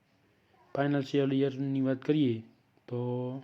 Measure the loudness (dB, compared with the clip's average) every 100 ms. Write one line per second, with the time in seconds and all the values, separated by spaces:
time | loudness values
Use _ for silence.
0 | _ _ _ _ _ _ _ -2 0 0
1 | 0 2 2 2 0 0 -2 0 0 0
2 | 0 2 2 0 -6 _ _ _ -8 -6
3 | -4 -4 -6 -8